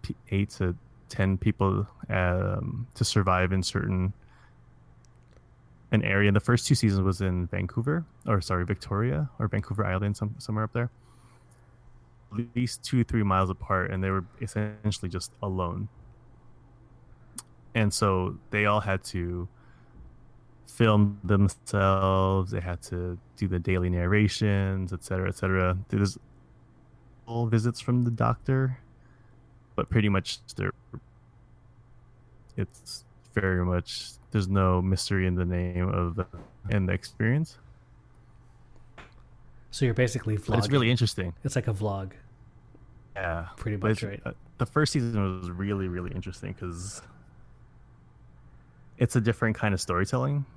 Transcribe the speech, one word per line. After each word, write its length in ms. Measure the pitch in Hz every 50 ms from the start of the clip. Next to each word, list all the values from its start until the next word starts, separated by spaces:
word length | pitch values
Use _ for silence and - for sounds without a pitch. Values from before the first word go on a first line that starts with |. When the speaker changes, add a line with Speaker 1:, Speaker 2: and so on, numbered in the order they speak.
Speaker 1:
p-, 160 | - - - - - -
eight 200 | - 98 101 -
to 240 | - - 95 90 87 - - - - - - -
ten 280 | - - 98 95 98 95
people, 480 | - 110 101 - 98 95 98 101 98 - - - - -
um, 800 | 101 95 92 90 90 92 95 95 98 101 - - - 113 117 - -
to 100 | - 110
survive 480 | - - 107 98 92 92 90 92 90
in 100 | 95 95
certain, 500 | 90 - - 98 - 101 92 92 92 95 104 - - - - - - - - - - - - - - - - - _ - - - - _ - - - - - - - - - - - -
an 100 | - 107
area. 300 | 107 101 98 98 101 101
The 80 | 98 101
first 260 | - - 120 120 -
two 80 | - 143
seasons 280 | - - 107 98 98
was 180 | 92 95 92 92
in 260 | 95 92 90 90 90 87
Vancouver, 560 | - 95 95 92 - - 117 139 151 170 160 - _ - -
or 140 | - 110 98
sorry, 240 | 87 - 95 90 87
Victoria, 640 | - 95 - - - 98 101 113 123 139 151 151 135 - -
or 80 | -
Vancouver 380 | 104 - 101 - - 104 101 104
Island, 320 | 95 92 92 101 104 104
some-, 180 | - 107 107 110 -
somewhere 260 | - - 107 107 110
up 80 | 110
there. 180 | - 123 120 123 - - _ - - - - - - - - - - - - - - - - - - - - - - - - -
At 140 | 101 107 120 120 -
least 260 | 123 123 120 - -
two, 220 | - - - 123 113
three 180 | - - 113
miles 280 | 104 98 95 95 95 92
apart, 400 | 95 - - - 101 92 92 95
and 120 | 92 92
they 80 | 95 95
were 140 | 95 95 87 98 - -
essentially 720 | - 107 - 107 107 107 104 107 - 107 98 - - 92
just 220 | 85 92 - - - -
alone. 460 | - 101 92 92 90 85 85 95 101 107 - - - - - - - - - - - - - - - - - - - - - - - - - - - - - - - - - - - - -
And 180 | 113 110 101
so 460 | - - 110 101 95 92 90 92 98 - - -
they 140 | - 104 104
all 160 | 104 104 107
had 240 | 98 104 95 95 -
to 420 | - - 92 85 87 87 87 87 92 - - - - - - - - - - - - - - - - - - - - - - -
film 540 | - - - 120 110 107 104 104 101 101 101
themselves. 1300 | - 90 104 98 101 95 - - _ - - 101 98 95 95 95 95 95 95 95 95 95 95 95 92 95
They 80 | 104 98
had 200 | 87 87 87 - -
to 340 | - 90 87 90 90 87 90 - - -
do 100 | - 104
the 120 | 92 92 90
daily 320 | 85 - 92 90 90 90
narrations, 1040 | 90 87 87 90 101 104 107 101 - - 110 104 101 98 98 95 95 95 92 87 92
et 100 | 87 -
cetera, 240 | - 95 92 92 92
et 80 | 92
cetera. 400 | - - 92 95 92 92 90 92 92 98 -
There's 260 | - 104 101 95 - - - - - - - _ - - - - - - - - - - - - - - -
all 200 | - 117 117 120
visits 320 | 113 113 113 107 120 113 -
from 260 | - - 123 123 123
the 60 | 120
doctor, 680 | 117 113 117 117 120 - - - 135 131 135 131 127 - - - - - - - - - - - - - - - - - - _ -
but 140 | - - -
pretty 180 | - 117 104 104
much 300 | 101 95 - - - - - - -
they're, 160 | - 98 95 - - - - - - - - - - - - - - - - - - - - - - - - - - - - - - - - - - - - -
it's 480 | - 101 - - - - - - - - - - - - - -
very 280 | 113 101 95 92 90 90
much, 480 | 90 90 90 85 - - - - - - - - -
there's 180 | - 110 95 90
no 320 | 98 98 95 92 92 90
mystery 460 | 90 95 95 90 - - 101 95 92
in 80 | 92 90
the 100 | 90 90
name 440 | 87 90 87 90 90 87 90 90 92
of 260 | 98 90 87 87 82
the, 100 | - 90 - - 82 - - - - - 98
in 160 | 110 104 92
the 80 | 92 92
experience. 640 | 90 - - - - - 110 127 147 160 - - - - - - - - - - - - - - - - - - - - - - - - - - - - - - - - - - - - - - - - - - - - -
Speaker 2:
So 140 | - - 139
you're 80 | 123 110
basically 420 | 123 127 117 - 120 - 113 107 98
Speaker 1:
But 200 | - - 110 117
it's 120 | 104 117
really 160 | 139 139 120
Speaker 2:
vlogging. 40 | 113
Speaker 1:
interesting. 440 | 123 117 120 107 - - 92 87 82 - -
Speaker 2:
It's 100 | 143 -
like 120 | 131 110 -
a 60 | 107
vlog. 380 | 95 104 107 98 98 92 95 - - - - - - - - - - - - - - - - - - - - -
Speaker 1:
Yeah. 340 | 98 92 87 82 85 85 87 -
Speaker 2:
Pretty 200 | - - 113 110
Speaker 1:
But 120 | 98 92 107
Speaker 2:
much, 140 | 110 -
Speaker 1:
it's, 20 | -
Speaker 2:
right? 160 | 101 98 - -
Speaker 1:
uh, 80 | - - - - - -
the 100 | - 123
first 260 | - - 151 156 -
season 460 | - 151 120 117 117 107 98 95 92 92
was 100 | 90 87
really, 380 | 87 87 98 101 104 98 95 92
really 220 | 87 90 87 90
interesting 420 | - 95 92 95 92 - - 98 95
'cause 480 | - - 90 85 85 95 101 - - - - - - - - - - - - - - - - - - - - - - - - - - - - - - - - - - - - - - - - - -
it's 180 | 127 113 -
a 40 | 127
different 360 | 107 117 117 - - 113 107
kind 180 | - - 107 98
of 60 | 90
storytelling. 680 | - - 90 87 98 - - 127 127 139 143 147 135 - -